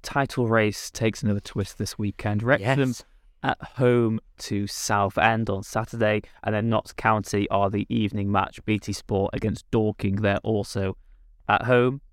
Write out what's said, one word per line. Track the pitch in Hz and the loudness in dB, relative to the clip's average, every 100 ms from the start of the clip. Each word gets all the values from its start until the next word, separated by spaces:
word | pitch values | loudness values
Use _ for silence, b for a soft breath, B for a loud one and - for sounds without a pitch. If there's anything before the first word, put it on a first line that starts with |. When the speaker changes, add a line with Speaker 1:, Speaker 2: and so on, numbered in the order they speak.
Speaker 1:
title | - 143 135 - 117 | -2 -2 -2 0 2
race | 113 107 - - | 4 2 0 -12
takes | - 110 - | -2 -2 0
another | 107 101 | -2 -2
twist | - - 98 - | -4 -6 -6 -6
this | 107 - | -8 -4
weekend. | 104 - 107 104 | -6 -4 -4 -2
Wrexham | 113 135 104 135 131 | 2 2 2 2 0
Speaker 2:
Yes. | 117 - - _ _ | -2 -12 -20 _ _
Speaker 1:
at | 131 - | -4 -4
home | - - 123 120 117 110 _ - | -8 2 4 4 2 0 _ -18
to | - 101 101 | -4 -4 -4
Southend | - - 104 98 - 110 113 107 | -6 -2 2 2 2 2 2 0
on | 98 | -4
Saturday, | 98 110 113 117 110 107 - b | -4 -4 -4 0 0 0 -4 b
and | - | -4
then | 107 113 | 0 2
Notts | 113 - | 0 -2
County | - 117 107 101 101 101 | -2 0 0 0 -2 0
are | 104 98 | 0 0
the | 101 - | 0 -2
evening | 117 104 107 98 | -2 0 -2 0
match. | 101 95 - | 0 0 -6
B | - 107 | -2 -2
T | - | -2
Sport | 101 - 101 98 | -10 -4 -2 -2
against | 123 107 - _ | -2 -4 -4 _
Dorking, | 113 107 104 101 98 | 0 0 0 -2 0
they're | 101 101 | 0 0
also | - 110 101 98 98 - - - - - - | 0 -2 -2 -4 -4 -6 -16 -20 -20 -14 0
at | 107 | 0
home. | 120 123 123 139 - | 4 4 4 -2 -12